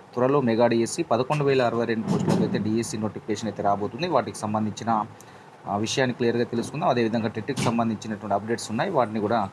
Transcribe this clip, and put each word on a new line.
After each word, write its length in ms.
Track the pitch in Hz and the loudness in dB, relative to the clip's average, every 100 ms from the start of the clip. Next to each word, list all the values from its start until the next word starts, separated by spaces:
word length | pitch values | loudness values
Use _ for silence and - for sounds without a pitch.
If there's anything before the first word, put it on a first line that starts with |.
| - | -10
త్వరలో 260 | 120 127 143 | 0 4 4
మెగా 260 | 120 110 120 | 4 4 4
డీఎస్సీ 360 | 117 110 - | 4 0 -2
పదకొండు 420 | 165 117 127 151 | 0 0 2 2
వేల 180 | 139 135 | 2 4
అరవై 220 | 117 117 | 2 2
రెండు 240 | 113 113 107 | 0 -2 0
పోస్టులకు 340 | - - - | 0 2 2
అయితే 160 | - 123 | 2 0
డీఎస్సీ 400 | 104 113 113 110 | 0 -2 -2 -4
నోటిఫికేషన్ 500 | 107 101 - 104 110 | -6 -6 -6 -4 -4
అయితే 140 | 101 | -2
రాబోతుంది. 460 | 101 101 101 117 175 | 0 0 -2 -4 0
వాటికి 300 | 139 104 98 | 0 0 -6
సంబంధించిన, 640 | 107 107 107 98 110 110 104 - - - - - - | -2 -2 -2 -4 -2 0 -2 -8 -20 -20 -20 -16 -4
ఆ, 80 | 101 | -2
విషయాన్ని 380 | 107 143 127 | -2 0 0
క్లియర్గా 300 | 120 117 117 | 2 0 2
తెలుసుకుందాం. 440 | 120 117 110 143 160 | 0 -2 -4 -2 0
అదేవిధంగా 400 | 120 113 113 110 | 2 2 0 -2
టెట్‌కి 320 | 110 104 131 | -4 -6 -2
సంబంధించినటువంటి 760 | 127 117 113 104 110 104 104 | 0 0 0 -2 -6 -8 -2
అప్‌డేట్స్ 360 | 101 107 117 - | -2 -2 -6 -4
ఉన్నాయి, 200 | 110 185 | -4 0
వాటిని 300 | 156 110 110 | 0 0 0
కూడా 300 | 104 117 98 | 0 0 -2